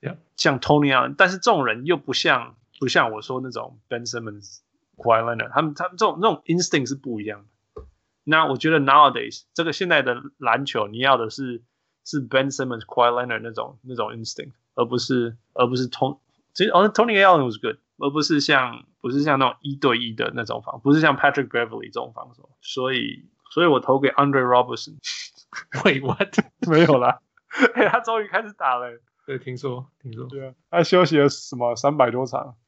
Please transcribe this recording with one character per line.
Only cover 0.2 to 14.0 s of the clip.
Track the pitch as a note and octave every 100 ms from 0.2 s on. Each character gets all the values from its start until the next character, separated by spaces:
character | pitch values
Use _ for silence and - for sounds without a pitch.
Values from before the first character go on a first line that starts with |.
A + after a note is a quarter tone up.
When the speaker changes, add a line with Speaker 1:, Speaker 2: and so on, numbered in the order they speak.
| _ -
Speaker 2:
像 | E3 C3+
Tony | - D3 C#3+
Allen， | C3 B2+ C#3
但 | F#3
是 | F#3+
这 | A#3+
种 | F#3+ B2+
人 | A2 C#3
又 | F3
不 | -
像， | B2+ E3+ C3 A#2+ - _ _
不 | C3
像 | F3 B2+
我 | G#2+
说 | G#2 B2+
那 | C3
种 | A2+ A#2+ A#2 _
Ben | A#2+ A#2
Simmons、 | A#2 A2+ G#2 G2 - _ _ _ _
Kawhi | A#2+ A2+
Leonard， | A2+ D3 -
他 | C#3
们， | D#3 C#3+
他 | F3
们 | F3+
这 | G#3+
种， | D#3
那 | G#3+
种 | E3 -
instinct | E3+ D#3 D#3+ A#2+
是 | C#3
不 | C3 A2+
一 | G#2
样 | G#2 G#2 _ _ -
的。 | - _ _ _
那 | - D#3 D#3+
我 | C3
觉 | D#3+
得 | D#3+
nowadays， | C#3 C#3 C#3+ A#2+ A#2 A2+ _
这 | -
个 | E3
现 | C#3+ F#3
在 | D#3
的 | B2+ A#2+ C#3 _
篮 | B2+ A#2 C#3
球， | A#2+ G#2
你 | A2
要 | C3 C3
的 | A2+
是， | - C3+ A#2 A#2 _ _ _
是 | - D3+
Ben | A#2+ C3 C3+
Simmons、 | C3+ C3 A#2
Kawhi | G#2 - A#2+ A#2+ B2
Leonard | A2+
那 | A#2
种， | A2+ A#2+ C#3
那 | B2+
种 | B2